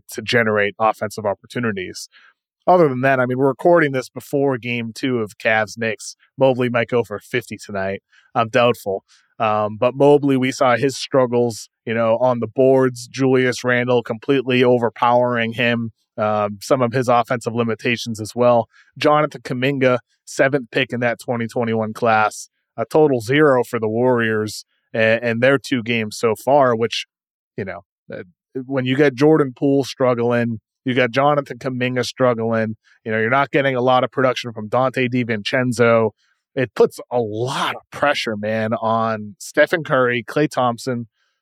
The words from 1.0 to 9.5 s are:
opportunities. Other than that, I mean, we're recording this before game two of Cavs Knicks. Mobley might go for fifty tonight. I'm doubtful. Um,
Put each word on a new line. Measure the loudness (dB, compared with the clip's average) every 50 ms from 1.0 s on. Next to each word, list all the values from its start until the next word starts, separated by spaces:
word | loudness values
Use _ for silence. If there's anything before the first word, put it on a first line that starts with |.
| -6 -10 -8 -6 -6
opportunities. | -6 -6 _ _ -10 -8 -4 -4 -4 -4 -4 -8 -10 -12 -16 -18 -18 _ -20 _ _ _ _ _ _ _ _ 2
Other | 4 4 6 4 4
than | 2 0
that, | 0 2 2 2
I | 0
mean, | 0 0
we're | 0 0 0
recording | 0 2 2 4 4 4 4 2
this | -2 -4 -6 -6
before | -14 -16 -12 -6 -2 -2 0 0 -2 -4
game | -6 -6 -6 -6 -6 -8 -8
two | -6 -4 -2 0 -2
of | -2 -4 -8 _
Cavs | -2 0 2 0 0 -2 -6
Knicks. | -6 -4 -4 -6 -6 -10 -18 -18 _ _ _ -2 2
Mobley | 2 2 2 2 0 0
might | 0 -2 -2 0
go | -2 -2 -2
for | -2 -8 -12
fifty | -10 -6 -6 -6 -6 -6 -14
tonight. | -14 -12 -10 -8 -6 -6 -6 -6 -8 _ _ _ _ _ _ -2
I'm | -2 -2 2
doubtful. | 2 2 2 2 2 -2 -4 -8 -8 -8 _ _ _ _ _ _ _ -4
Um, | -2 0